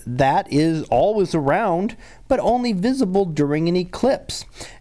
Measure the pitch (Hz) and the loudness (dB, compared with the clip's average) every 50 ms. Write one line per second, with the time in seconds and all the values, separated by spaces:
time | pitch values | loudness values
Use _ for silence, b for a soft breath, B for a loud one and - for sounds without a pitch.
0 | - 117 123 127 139 135 151 185 - - - 143 156 165 160 156 131 - 117 123 | -10 -4 0 0 2 2 2 0 0 0 0 2 2 2 0 -2 -2 0 2 2
1 | 156 202 220 214 185 - - 165 143 139 151 196 233 196 165 170 196 240 - B | 2 2 2 0 0 0 0 0 0 2 2 2 2 0 0 0 -2 -4 -6 B
2 | B B B B B - 269 - - 196 240 247 247 240 214 175 185 247 262 262 | B B B B B -2 -2 0 2 2 0 0 0 -2 -2 0 0 0 0 0
3 | 240 185 185 202 196 170 151 151 147 143 147 156 165 170 175 180 180 180 - - | 0 0 2 0 0 0 0 0 0 0 0 0 0 0 0 0 -2 -4 -4 -2
4 | - 254 - - - - - - - - B B B B B B | 0 0 0 0 -4 -10 -12 -12 -12 -16 B B B B B B